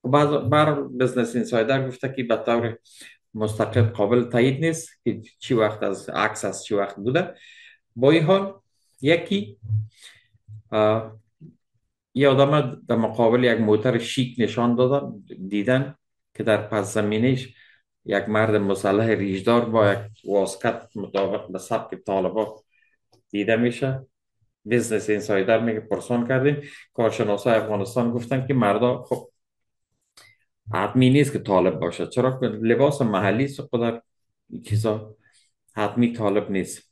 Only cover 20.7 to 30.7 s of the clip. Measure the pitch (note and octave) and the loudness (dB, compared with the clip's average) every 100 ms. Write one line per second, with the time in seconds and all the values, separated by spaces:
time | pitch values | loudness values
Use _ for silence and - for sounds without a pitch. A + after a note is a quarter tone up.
20.7 | A2 - G#2+ F#2+ G2 G2 G#2 F2+ F#2 - | -4 -12 -12 -6 -2 -2 -4 -8 -12 -6
21.7 | A2 - F#2 - F#2+ F#2 G2+ G#2 - _ | -6 -6 -12 -4 -2 0 -2 -4 -8 _
22.7 | _ _ _ _ _ _ G2+ G2+ A2+ A#2+ | _ _ _ _ _ _ -4 2 2 2
23.7 | A#2+ C3+ C3 - _ _ _ _ _ G#2 | 0 -4 -4 -10 _ _ _ _ _ 0
24.7 | A#2+ A2+ G#2+ G2 G#2 G2 G2+ F#2+ A2+ A#2 | 0 2 -4 0 -2 0 -2 2 2 0
25.7 | G#2+ - F#2 - A#2+ A#2+ C3 C#3 D3 - | -4 -4 -8 -2 -4 0 0 2 0 -8
26.7 | - - - A2+ G#2+ G#2 G2+ B2+ A2 G#2+ | -20 -14 -2 -2 0 -2 0 2 2 0
27.7 | G#2 G2 C3 A#2 A#2+ - C3+ B2+ C3+ G#2 | -4 -2 -2 -2 -2 -2 -4 0 2 2
28.7 | G#2 B2 B2 - B2 - _ _ _ _ | 2 2 0 -4 -6 -6 _ _ _ _
29.7 | _ _ _ _ - - _ _ _ - | _ _ _ _ -20 -20 _ _ _ -8